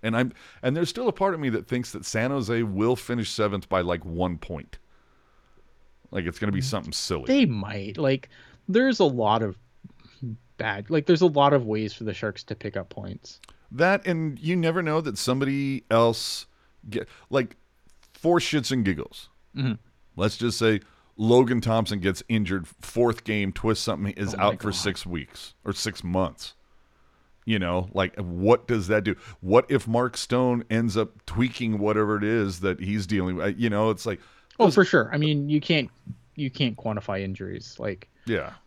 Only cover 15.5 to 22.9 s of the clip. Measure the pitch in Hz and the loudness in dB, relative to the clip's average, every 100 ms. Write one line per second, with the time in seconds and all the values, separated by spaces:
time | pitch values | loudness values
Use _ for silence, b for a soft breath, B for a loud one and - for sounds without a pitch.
15.5 | 139 139 135 - 113 117 117 - - - | 0 -2 -4 2 4 6 2 -6 -8 -12
16.5 | _ _ _ - 104 - b b 135 120 | _ _ _ -10 -8 -8 b b 0 0
17.5 | - _ _ _ - _ - 160 175 - | -8 _ _ _ -20 _ -4 2 2 4
18.5 | 151 123 131 98 78 - - - _ _ | 0 0 0 0 0 -6 -14 -20 _ _
19.5 | 131 127 107 _ _ _ - 104 - 117 | -4 -2 -4 _ _ _ -2 -2 0 -2
20.5 | 110 113 107 - b b - 110 123 127 | 2 2 2 -2 b b -2 6 6 6
21.5 | 123 113 113 101 104 92 92 - 113 95 | 2 2 0 0 0 0 -2 -2 -2 0
22.5 | 95 80 - - | -4 -6 -16 -8